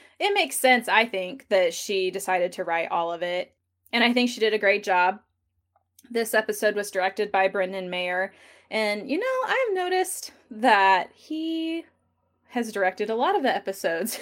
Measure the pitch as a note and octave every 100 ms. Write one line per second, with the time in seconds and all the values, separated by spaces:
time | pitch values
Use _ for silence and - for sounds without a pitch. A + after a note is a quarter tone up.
0 | - - F#4 G4+ D#4 - C4 B3 - G3
1 | A#3 G3 F3+ - - G3 F3+ - - G3
2 | F#3 F#3 F#3+ F#3 F3 F3 F3+ E3 E3 F3
3 | E3+ E3+ F3 F3 F#3 _ _ _ _ A#3+
4 | A#3+ A#3+ B3 A#3+ A3 G#3 G3+ G3+ G3+ F#3
5 | F3+ G3+ _ _ _ _ _ _ _ _
6 | - A#3 A3 A3 G#3+ G#3 G#3+ G#3 G3+ F#3+
7 | F#3 F#3+ G#3 G3 F#3+ G3+ F#3 F#3+ F#3 F3+
8 | F3+ F3+ G3 - - - _ A3 G#3+ G#3
9 | G3 D#4+ B4+ B4+ B4+ A4 B4+ F#4 F4+ F#4
10 | F#4 - - - _ G#3+ B3 G#3 G3 F#3+
11 | - - - D#4 D#4+ E4 D#4+ E4 E4 _
12 | _ _ _ _ _ A#3+ A3+ G3+ F#3 F#3
13 | G#3 A3+ C#4+ G4 C4 F#3 - F#3+ F#3 E3
14 | G#3+ -